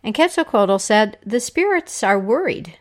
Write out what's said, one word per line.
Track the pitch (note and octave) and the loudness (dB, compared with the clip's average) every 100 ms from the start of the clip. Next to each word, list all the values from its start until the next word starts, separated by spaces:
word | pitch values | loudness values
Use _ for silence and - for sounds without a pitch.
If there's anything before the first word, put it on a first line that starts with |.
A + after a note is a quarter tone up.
And | - | -4
Quetzalcoatl | G#3+ E4+ - - A3 G3 G3 | 0 0 0 0 2 2 0
said, | - G#3+ G#3+ - | 2 2 2 -2
"The | G3+ A#3+ | -6 -4
spirits | A#3+ - G4+ F4+ - - | -2 -2 0 0 -4 -4
are | G3 G3+ | 0 0
worried | F#3+ C4+ F#4 - - - | 0 -2 -2 -6 -10 -20